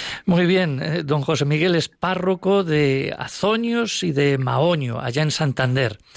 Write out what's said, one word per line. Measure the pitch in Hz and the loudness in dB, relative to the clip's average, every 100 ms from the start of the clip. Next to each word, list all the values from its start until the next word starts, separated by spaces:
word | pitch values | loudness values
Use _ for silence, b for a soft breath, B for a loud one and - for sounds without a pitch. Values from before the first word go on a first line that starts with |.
| B B - | B B 0
Muy | 175 | 2
bien, | 175 185 175 135 | 4 2 0 -2
eh, | 160 170 | -2 -4
don | 151 151 | -2 -2
José | 135 156 143 | 0 0 0
Miguel | 151 180 | 2 2
es | 170 - | 0 -2
párroco | _ 175 180 180 185 190 196 | _ -4 -2 -2 0 2 2
de | 170 151 143 135 139 - | 2 2 2 0 -2 -8
Azoños | - - 196 226 233 233 226 - | -10 -2 0 0 0 -2 -2 -2
y | 175 | -2
de | 139 143 135 | 2 2 2
Maoño, | 127 127 170 165 127 117 | 0 2 2 0 -2 -4
allá | 131 127 | -4 0
en | 151 | 0
Santander. | - 151 123 127 131 120 - B | 0 0 0 0 2 0 -4 B